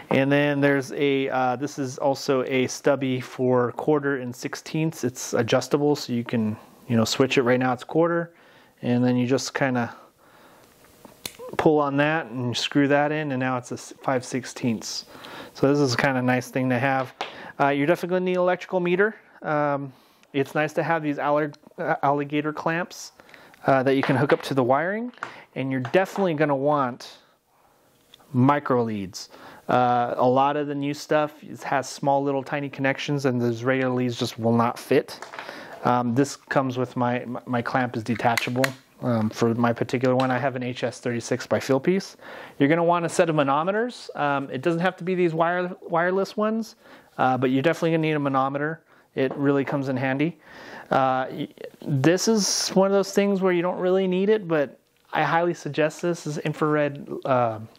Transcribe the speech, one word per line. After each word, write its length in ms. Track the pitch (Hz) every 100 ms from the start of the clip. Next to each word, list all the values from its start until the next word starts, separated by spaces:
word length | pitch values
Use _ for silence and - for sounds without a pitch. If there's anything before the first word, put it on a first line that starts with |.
| -
And 220 | - 135
then 300 | 143 147 143
there's 300 | 143 139 131
a, 380 | - 143 135 135
uh, 260 | 131 131 123
this 240 | 143 -
is 180 | 131 135
also 460 | 143 135 - 131
a 240 | 123 131 127
stubby 540 | - 147 139 131 127
for 500 | 127 - 127 127 120
quarter 460 | - - 151 143 139
and 180 | 123 120
sixteenths. 680 | 139 - - 160 160 -
It's 300 | - - -
adjustable, 640 | - 117 127 - 147 147 143
so 180 | -
you 100 | 120
can, 340 | 120 120 107 107 - - -
you 100 | 117
know, 80 | 107
switch 320 | - 131 -
it. 60 |
Right 160 | 123 123
now 120 | 131
it's 120 | 123 -
quarter, 480 | 156 170 170 170 _ - - - -
and 220 | 127 123
then 120 | 123 123
you 100 | 123
just 280 | 131 -
kinda 420 | - 139 123 117 - - _ _ - - - - _ - - - - - - 508 -
pull 220 | - 151
on 180 | 143 139
that 300 | 147 160 123
and 280 | 123 123 113
screw 320 | - 147 139
that 220 | 143 147
in, 200 | 151 151
and 80 | 127
now 180 | 127 127
it's 140 | 120
a 40 | 123
s-, 180 | - -
five 220 | - 131 -
sixteenths. 800 | 131 117 - 127 107 - - - - - - -
So 160 | - 135
this 100 | 147
is 160 | 139 120
kinda 260 | 143 131
nice 280 | 127 127 -
thing 200 | 135 127
to 80 | 123
have. 360 | 139 135 127 - - - - -
Uh, 100 | 143
you're 180 | 143 143
definitely 280 | 175 175 185
gonna 100 | 185
need 80 |
an 60 | 180
electrical 420 | 180 180 - 185
meter. 340 | 175 180 214 - _ -
Um, 520 | - 151 147 143 139 - _ _ _
it's 200 | 143 135
nice 200 | 156 151
to 100 | 160
have 180 | 156 165
these 160 | 151 143
allig-, 380 | 139 147 151 - - -
uh, 180 | 151 160
alligator 500 | 139 143 143 147 151
clamps, 600 | 151 175 165 185 - - _ - - - - -
uh, 160 | 135
that 120 | 127 135
you 60 |
can 140 | 135 131
hook 180 | 139
up 80 | 165
to 100 | -
the 100 | 135
wiring, 500 | 123 135 170 214 247 - - - - -
and 160 | 135
you're 80 | 135
definitely 540 | 127 180 190 - 190
gonna 220 | 151 151 139
want 640 | 143 147 127 123 - - _ _ _ _ _ _ _ _ _ - -
micro 500 | 123 131 147 147 123
leads. 460 | 113 104 92 - - - - - -
Uh, 480 | 123 123 123 120 -
a 100 | 127
lot 300 | 131 139 147
of 100 | 147
the 80 | 143
new 180 | 143
stuff 480 | 147 - 151 151 -
is, 200 | - 127
has 240 | - 139 131
small 360 | - 143 139
little 200 | 143 139
tiny 240 | 127 151 139
connections, 580 | 135 135 135 - 143 135
and 160 | 123
those 220 | 120 113
regular 300 | 123 131 131
leads 240 | 127 127 117
just 220 | 120 -
will 140 | 113
not 260 | 117 117 -
fit. 400 | - 135 - - - - - - - - -
Um, 300 | 123 123 117
this 200 | 139 -
comes 420 | - 147 135 123
with 200 | 127 127
my, 260 | 120 123 113
my, 160 | 123 -
my 160 | 120
clamp 340 | 117 135 123 120
is 80 |
detachable. 640 | 110 113 120 120 - 123 135 - _ -
Um, 280 | 131 117 107
for 260 | - 117 113
my 160 | 120
particular 420 | 117 127 127 127 127
one, 140 | 131
I 80 | 127
have 180 | 139 127
an 80 |
H 200 | 123 123
S 160 | 123 -
thirty-six 480 | 127 117 - 127 -
by 120 | 104
Fieldpiece. 580 | - 135 151 190 - - - - - -
You're 100 | 139
gonna 140 | 165
want 220 | 170 175 165
a 40 |
set 200 | - 170
of 60 | 156
manometers. 760 | 139 143 170 208 247 - - -
Um, 340 | 147 139 139
it 100 | 135
doesn't 200 | 170 165
have 140 | 180 180
to 60 |
be 120 | 170 180
these 180 | 175
wire-, 420 | 160 165 180 180 185
wireless 540 | - 165 175 190 190 -
ones, 400 | 214 220 220 - - - - -
uh, 200 | 131 127
but 120 | 131
you're 140 | 135
definitely 280 | 156 160 165
gonna 160 | 160 156
need 60 |
a 60 | 151
manometer. 640 | 143 135 135 143 151 160 _ - _ -
It 180 | 131 147
really 300 | 143 139 127
comes 240 | 147 135
in 80 | 127
handy. 400 | 135 135 156 - - - - - -
Uh, 380 | 143 131 131 131
y-, 160 | - - - - -
this 460 | - 139 135 185 226
is 420 | 220 190 - -
one 180 | 190 196
of 60 |
those 200 | 196 190
things 280 | - 202 196
where 120 | 190
you 80 | 175
don't 180 | 180 190
really 280 | 180 190 190
need 220 | 185 202
it, 180 | 214 170
but 300 | 160 131 - _ _ -
I 100 | -
highly 300 | 147 165 175
suggest 480 | 165 156 143 151 -
this, 260 | 175 170 151
is 100 | 147
infrared, 720 | - 151 156 151 147 139 139 143 151
uh, 340 | 127 120 107 110